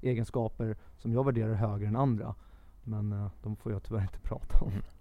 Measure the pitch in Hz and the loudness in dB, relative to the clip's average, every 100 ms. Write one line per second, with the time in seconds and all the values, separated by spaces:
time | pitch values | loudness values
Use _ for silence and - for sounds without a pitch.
0 | 131 117 113 127 110 - 113 107 - - | -2 0 0 -2 -2 -2 -4 -4 -10 -10
1 | 117 117 135 120 110 110 110 101 104 110 | -2 2 2 2 0 2 0 0 0 2
2 | 139 110 95 104 - - - - - 107 | 2 2 -2 -10 -14 -20 -20 -16 -8 -4
3 | 104 101 101 - 107 107 117 101 - 110 | -2 -2 -4 -6 -8 -6 -4 -6 -4 -2
4 | 95 - - - - - 107 98 - - | -2 -4 -6 -4 4 6 6 2 -6 -12